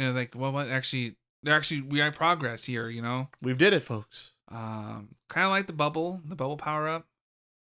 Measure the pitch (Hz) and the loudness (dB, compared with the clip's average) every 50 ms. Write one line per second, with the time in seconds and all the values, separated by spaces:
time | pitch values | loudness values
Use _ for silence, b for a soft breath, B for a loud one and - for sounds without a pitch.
0 | 135 131 123 127 123 120 - 117 131 135 135 139 143 117 131 131 123 - - 127 | 0 0 0 0 -2 -4 -6 -4 -4 -2 -2 -2 -2 -2 -2 -2 -2 -2 -2 -2
1 | 123 113 107 _ _ _ _ _ - 147 151 151 143 - 165 143 135 135 143 147 | -2 -4 -6 _ _ _ _ _ 2 4 4 4 4 2 -2 -4 -4 -2 2 2
2 | 147 151 147 - 160 165 175 165 143 117 117 110 - - 123 117 117 113 117 117 | 2 2 2 2 2 2 2 2 0 -4 -4 -6 -6 -4 -4 -4 -4 -4 -6 -6
3 | 117 117 123 127 135 - - _ - 127 131 127 165 208 208 160 - - 120 107 | -4 -2 -2 -2 -4 -6 -8 _ -2 -2 4 6 6 6 6 6 2 0 -6 -6
4 | 104 - - - - - _ _ _ - - 113 113 110 110 110 107 110 110 110 | -6 -10 -16 -18 -18 -18 _ _ _ -16 -12 -10 -8 -8 -8 -8 -8 -10 -10 -12
5 | 104 107 - _ _ _ - 165 180 196 190 196 196 190 165 147 147 151 156 165 | -14 -16 -20 _ _ _ 0 2 4 4 4 2 0 0 0 0 0 0 2 0
6 | 165 175 185 185 160 151 185 143 131 139 151 143 - 151 151 151 151 156 160 165 | -2 -2 -4 -6 -8 -10 -6 -4 -2 -2 -2 -4 -4 -2 -2 0 0 0 -2 -4
7 | - _ _ _ _ _ _ _ _ _ _ _ | -6 _ _ _ _ _ _ _ _ _ _ _